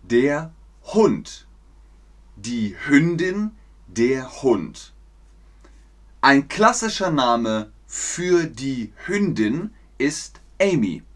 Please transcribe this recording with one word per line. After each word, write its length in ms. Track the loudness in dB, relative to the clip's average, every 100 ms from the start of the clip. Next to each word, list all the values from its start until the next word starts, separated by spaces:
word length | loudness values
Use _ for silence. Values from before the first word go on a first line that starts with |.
Der 500 | 0 2 2 -2 -6 -16 -20 _
Hund. 640 | -4 2 4 2 -8 -18 -20 -20 _ -20 -20 _ _ -20 -20 -14
Die 400 | -6 -4 -4 -6 4
Hündin, 680 | 4 4 0 -2 -2 -6 -8 -20 -20 -12 -2
der 460 | 0 0 -6 -2
Hund. 500 | 0 2 -2 -14 -20 -20 -20 _ -20 -20 -20 -20 -20 -20 _ _ -20 0
Ein 280 | 4 4 2
klassischer 640 | 2 2 2 -4 -2 -2
Name 600 | 2 2 2 0 -2 -6 -16 -16
für 600 | -10 -8 -6 2 2 2
die 460 | -6 -6 -6 -8 -12 -6
Hündin 680 | -2 0 0 0 0 -6 -12 _ -4
ist 420 | -4 -4 -12 -20 -20 -2
Amy. 420 | 0 2 -2 -6 -14